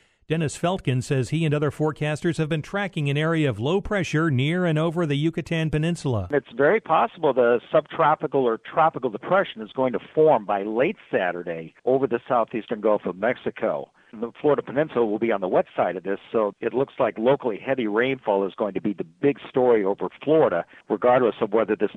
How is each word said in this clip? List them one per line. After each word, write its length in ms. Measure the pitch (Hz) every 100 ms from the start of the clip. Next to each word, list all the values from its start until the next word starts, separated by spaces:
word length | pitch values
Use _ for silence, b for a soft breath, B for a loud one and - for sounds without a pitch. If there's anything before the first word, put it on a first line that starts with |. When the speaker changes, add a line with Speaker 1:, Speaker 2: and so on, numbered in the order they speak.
| b b -
Speaker 1:
Dennis 280 | 160 151 -
Feltgen 460 | 170 190 - 127
says 240 | - 135 117
he 160 | 156
and 100 | 160
other 160 | 147 147
forecasters 680 | - 156 - 151 151 175 160
have 100 | 156
been 140 | 160
tracking 480 | - 196 202 - 143
an 80 | 143
area 320 | 156 165 147
of 100 | 101
low 220 | 123 196
pressure 500 | - 208 170 151 165
near 340 | 127 139 175 180
and 140 | 151
over 260 | 165 165 165
the 120 | 143
Yucatan 520 | 156 160 - 165 160
Peninsula. 600 | 151 160 170 143 113 90
Speaker 2:
It's 220 | 143 - 120
very 240 | 147 214
possible 540 | - 160 226 - 156
the 260 | 127 120 120 -
subtropical 720 | 156 151 - 151 156 151 139 123
or 120 | 113
tropical 520 | - - 160 143 123
depression 520 | 101 - 185 180 -
is 100 | 107
going 180 | - 131
to 80 | 107 - -
form 300 | 156 127 98
by 180 | 101
late 320 | 101 110 160 - -
Saturday 640 | 127 92 87 87 82 80 -
over 240 | - 131 127
the 140 | 117 -
southeastern 540 | 123 110 113 - 110
Gulf 220 | 107 104 98
of 120 | 90
Mexico. 760 | 110 120 120 - 110 76 69 b b
The 180 | 107 117 -
Florida 200 | 147 135
Peninsula 440 | - 127 156 120 113
will 140 | 104
be 120 | 113
on 80 | 101
the 80 | 92
wet 200 | 139 185
side 220 | - 104 87
of 80 |
this, 160 | 90 98 -
so 200 | 117 104 101
it 140 | 117
looks 220 | 113 135 -
like 180 | 117 110
locally 400 | 117 139 127 92
heavy 300 | 107 135 107
rainfall 580 | 104 127 131 - 98 95
is 60 | -
going 160 | 107
to 80 | 95
be 100 | 104
the 140 | 98 87
big 320 | _ 143 - -
story 380 | 135 127 113 95
over 240 | 101 92 -
Florida, 440 | 139 156 123 87 - B -
regardless 460 | 107 123 127 120 -
of 140 | 110
whether 240 | 110 101 107
this 140 | 104